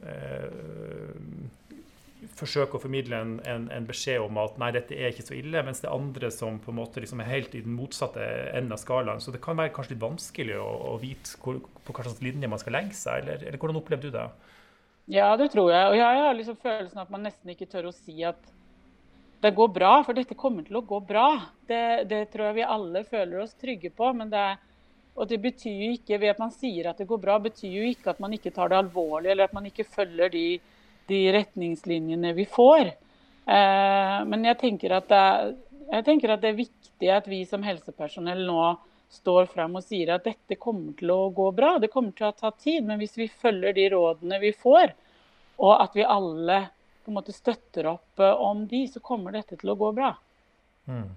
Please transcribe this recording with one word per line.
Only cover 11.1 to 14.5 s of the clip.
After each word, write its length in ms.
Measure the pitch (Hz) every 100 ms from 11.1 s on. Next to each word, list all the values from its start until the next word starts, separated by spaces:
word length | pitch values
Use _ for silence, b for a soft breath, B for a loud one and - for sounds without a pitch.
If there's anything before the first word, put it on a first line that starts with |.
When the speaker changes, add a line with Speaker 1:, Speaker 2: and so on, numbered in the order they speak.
| 135 - -
Speaker 1:
hvor, 220 | 127 131 - - -
på 100 | 123
hva 120 | 123
slags 120 | 110 127
linje 240 | 139 131
man 80 | 107
skal 160 | - 123
legge 180 | 196 -
seg, 240 | - -
eller, 220 | 135 143 -
eller 160 | 139
hvordan 180 | 160 160
opplevde 300 | 160 147 143
du 60 | 113
det? 100 | 120 - b